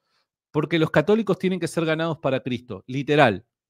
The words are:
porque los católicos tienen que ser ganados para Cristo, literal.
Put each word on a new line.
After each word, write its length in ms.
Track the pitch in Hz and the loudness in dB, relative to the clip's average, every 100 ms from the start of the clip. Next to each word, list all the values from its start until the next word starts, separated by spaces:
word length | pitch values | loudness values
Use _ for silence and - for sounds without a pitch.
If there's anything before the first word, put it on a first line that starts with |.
| _ _ _ _ _ | _ _ _ _ _
porque 260 | 151 151 170 | -4 0 0
los 140 | 156 | 2
católicos 480 | 160 151 220 220 180 | 2 2 0 0 -2
tienen 180 | 190 185 | -2 -4
que 80 | 165 | -4
ser 180 | - | -4
ganados 340 | 165 160 165 151 | -2 -2 -2 -4
para 220 | 139 131 | -2 -4
Cristo, 440 | - 123 - 95 - | -4 -8 -8 -14 -8
literal. 600 | 131 139 147 120 95 - _ _ | -8 0 4 4 2 -8 _ _